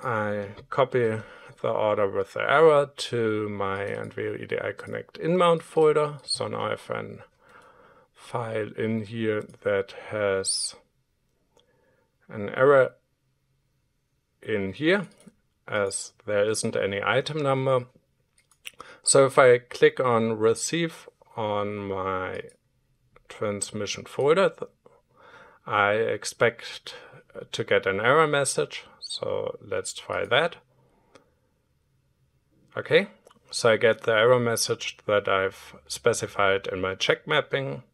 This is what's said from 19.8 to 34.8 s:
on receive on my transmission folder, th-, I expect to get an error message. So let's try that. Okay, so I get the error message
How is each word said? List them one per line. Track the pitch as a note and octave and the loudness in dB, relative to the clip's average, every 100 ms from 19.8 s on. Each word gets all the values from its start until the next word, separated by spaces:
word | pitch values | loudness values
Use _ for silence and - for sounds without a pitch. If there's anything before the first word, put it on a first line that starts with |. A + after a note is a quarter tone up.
| D#3 D3+ | 4 4
on | C3 A#2 A2+ A2 | 2 2 2 2
receive | A2 A2+ - E3 E3 E3 - _ _ - | 2 2 -2 -2 -4 -8 -20 _ _ -8
on | G#2+ G#2 G#2 G#2 | -4 -2 -4 -6
my | G2 F#2+ F#2+ F#2 F#2 F#2+ - _ _ _ _ _ _ _ _ | -6 -4 -4 -4 -6 -8 -12 _ _ _ _ _ _ _ _
transmission | - G#2+ G2+ - G#2+ G#2 - - | -6 -6 -4 -8 -8 -6 -8 -8
folder, | - C3+ E3+ F#3 | -2 2 4 2
th-, | - - _ _ _ _ _ - - - _ - | 0 -14 _ _ _ _ _ -20 -20 -20 _ -4
I | G#2+ G2+ | 2 2
expect | G#2+ A2+ G#2+ - - A#2+ - - - - - - - _ - - | 2 0 -4 -8 2 2 2 -16 -16 -16 -18 -20 -20 _ -18 -12
to | - | -8
get | A2+ G2+ G2+ | 2 2 2
an | G2 | 0
error | A2+ D3 D#3 | 4 4 4
message. | C#3+ C3+ - - - - - | 2 -2 -2 -4 -6 -16 -20
So | - - - G2 G#2 - | -16 -8 -4 -4 -4 -10
let's | G#2 G2 - | -8 -8 -8
try | - - F#2+ F#2 | -12 -8 -6 0
that. | B2+ E3+ - _ _ _ _ _ - _ _ _ _ _ _ _ _ _ _ _ _ _ _ _ - | 0 0 -6 _ _ _ _ _ -20 _ _ _ _ _ _ _ _ _ _ _ _ _ _ _ -10
Okay, | - D#3 G3+ - _ _ _ | 2 2 2 -10 _ _ _
so | - A#2 | 0 4
I | G#2+ | 6
get | A2+ A2 | 4 2
the | - | 2
error | A2 A#2 B2+ | 4 6 6
message | A#2 A2 - A#2 | 2 -2 -2 -4